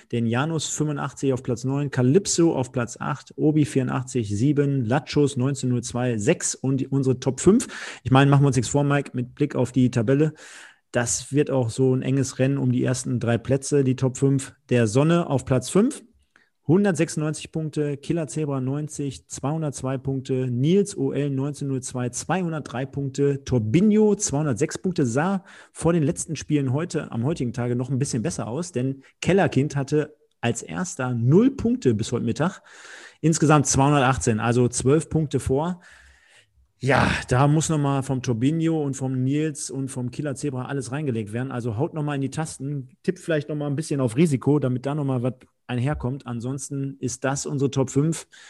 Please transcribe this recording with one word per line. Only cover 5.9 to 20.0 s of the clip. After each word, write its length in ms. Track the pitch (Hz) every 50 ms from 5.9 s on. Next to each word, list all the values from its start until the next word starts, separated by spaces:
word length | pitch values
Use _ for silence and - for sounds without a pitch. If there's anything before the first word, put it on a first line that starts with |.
| - 120 123 127 120 107
sechs 360 | 101 123 180 180 - - -
und 380 | - - 131 135 131 131 - 135
unsere 260 | 139 135 131 127 127
Top 220 | - 139 123 -
fünf. 260 | - 170 202 247 - - - - - - - - -
Ich 80 | 113
meine, 200 | 131 135 143 143
machen 120 | 143 139 143
wir 60 | 143
uns 80 | 123
nichts 140 | 131 113 -
vor, 140 | - 143 143
Mike, 280 | 143 143 143 139 - -
mit 200 | 127 123 - -
Blick 220 | - 147 143 -
auf 160 | 131 127 - -
die 180 | 135 127 123
Tabelle. 440 | - 120 110 110 139 143 156 156 151 - - - - - - - - _ _ _ -
Das 400 | 120 120 113 - - - - 135
wird 180 | 139 147 139
auch 200 | 135 131 123 113
so 260 | - - 131 131 131
ein 60 | 131 135
enges 360 | 131 131 139 131 131 - -
Rennen 200 | 131 135 139 139
um 140 | 135 127 123
die 120 | 123 131
ersten 360 | 127 127 127 - 135 127 117
drei 180 | 110 110 117 117
Plätze, 460 | - - 131 139 139 - 147 143 139
die 120 | 131 127
Top 220 | 131 131 131 127 -
fünf. 360 | 139 135 139 135 - - - _ _ -
Der 180 | 123 120 117
Sonne 440 | 107 101 131 143 160 170 170 170 -
auf 160 | 139 127 -
Platz 240 | - 139 127 - -
fünf, 340 | - 180 220 269 - - - _ _ _ _ _ _ _ _ _ _ _ _
hundertsechsundneunzig 840 | - 147 196 202 208 175 135 165 160 - 165 151 156 151 - - - -
Punkte, 460 | 160 160 151 - 151 151 147 143 135
Killer 280 | - - 160 170 160
Zebra 320 | - - 151 156 143 139 135
neunzig, 720 | 127 131 135 147 151 147 - - 147 139 123 - _ -
zweihundertzwei 720 | - - - 135 156 160 160 147 131 - - 131 135
Punkte, 520 | 131